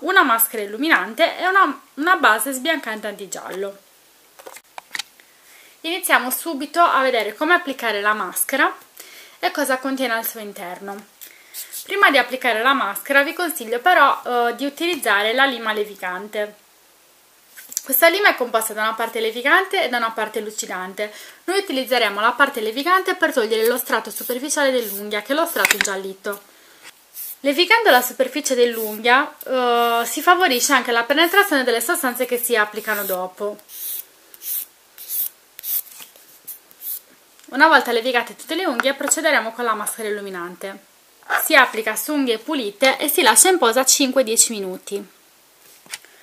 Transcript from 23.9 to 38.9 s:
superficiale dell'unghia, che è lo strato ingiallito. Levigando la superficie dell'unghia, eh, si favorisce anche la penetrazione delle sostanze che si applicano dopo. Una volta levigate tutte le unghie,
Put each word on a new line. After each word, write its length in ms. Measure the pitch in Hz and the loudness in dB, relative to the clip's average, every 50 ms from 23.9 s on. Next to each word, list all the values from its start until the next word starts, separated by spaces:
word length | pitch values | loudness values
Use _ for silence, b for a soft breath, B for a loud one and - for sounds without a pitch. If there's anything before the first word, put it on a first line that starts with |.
| 262 220 214 214 | -2 -2 -2 -4
superficiale 600 | - - 214 - 240 254 277 302 - 302 285 269 | -10 -10 -6 -6 -6 -4 -4 -4 -2 0 2 2
dell'unghia, 520 | 254 247 226 202 202 202 208 208 214 208 208 | 2 0 -2 -4 -8 -10 -8 -6 -6 -6 -4
che 100 | - - | -2 -2
è 20 | |
lo 120 | - 330 | 0 0
strato 280 | 330 - 233 196 - - | 0 0 2 2 2 2
ingiallito. 680 | 202 - 202 196 190 190 190 185 - - 208 202 - - B B B B B B B B B - _ _ _ - - - - - - | 0 -2 -4 -4 -6 -8 -10 -10 -10 -8 -8 -8 -8 -12 B B B B B B B B B -20 _ _ _ -16 -14 -14 -14 -12 -4
Levigando 480 | - 277 277 311 359 349 440 466 453 359 | -2 0 2 2 2 4 4 4 6 6
la 140 | 269 247 247 | 6 6 4
superficie 520 | - - - 254 247 - 302 285 - 262 | 2 -2 -2 -2 -2 -2 -4 -4 0 2
dell'unghia, 800 | 240 240 240 233 226 220 214 214 214 226 240 247 269 302 - - - - | 2 2 2 2 0 -4 -6 -6 -2 2 4 4 4 4 0 -4 -12 -8
eh, 600 | - 262 254 247 240 240 240 233 233 233 233 233 | -4 -2 0 0 2 2 2 2 2 2 0 -2
si 160 | 220 - 311 | -2 -4 0
favorisce 540 | 294 349 359 349 370 349 254 247 - - 277 | 4 4 4 6 4 2 2 2 2 2 2
anche 180 | 247 240 254 233 | 2 2 2 0
la 120 | 233 233 | 0 2
penetrazione 600 | - 277 311 339 339 - 403 392 403 302 269 254 | 2 2 2 2 4 4 4 4 4 2 2 2
delle 160 | 233 226 226 | 2 0 0
sostanze 460 | - - 349 339 - 247 233 - 254 | 0 0 -2 0 -2 -2 -2 -2 -4
che 100 | 247 247 | -2 -2
si 180 | 240 - - 233 | -4 -2 0 2
applicano 500 | 214 208 208 - 208 - 220 214 208 196 | 2 0 0 -2 -6 -6 -4 -4 -4 -4
dopo. 520 | 190 185 180 185 180 - - 208 208 - - - - - - - - - - - - _ _ _ _ - - - - - - - - _ _ _ _ _ - - - - - - - - _ _ _ _ - - - - - - - - - - - - - - - - - _ - - - _ _ _ - - - - - - _ _ _ _ _ _ _ - | -4 -4 -4 -6 -8 -8 -8 -8 -8 -8 -10 -14 -20 -16 -12 -10 -10 -10 -10 -12 -16 _ _ _ _ -20 -16 -12 -8 -8 -8 -8 -10 _ _ _ _ _ -20 -14 -10 -6 -6 -6 -8 -10 _ _ _ _ -14 -8 -6 -6 -6 -6 -8 -14 -20 -20 -20 -20 -20 -20 -20 -20 -20 _ -20 -20 -20 _ _ _ -18 -14 -12 -12 -14 -14 _ _ _ _ _ _ _ -18
Una 220 | - 247 262 302 320 | -6 2 4 6 6
volta 220 | 302 262 - 247 | 6 6 4 2
levigate 460 | 233 233 220 262 240 240 226 226 202 | 0 0 0 0 0 -2 -2 -4 -8
tutte 180 | - - - 320 | -14 -10 -6 -4
le 120 | 339 381 | -2 -2
unghie, 260 | 339 254 233 233 269 | -2 0 0 0 0